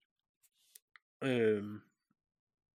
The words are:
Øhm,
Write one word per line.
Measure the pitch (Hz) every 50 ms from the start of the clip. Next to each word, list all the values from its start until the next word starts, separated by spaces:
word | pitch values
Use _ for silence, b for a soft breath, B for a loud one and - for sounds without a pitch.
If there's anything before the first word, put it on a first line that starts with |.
| _ _ _ _ _ _ _ _ _ _ _ _ _ _ _ - _ _ _ - _ _ _ _
Øhm, | 135 135 127 120 113 107 107 104 104 104 107 107 - _ _ _ _ _ _ _ _ _ _ _ _ _ _ _ _ _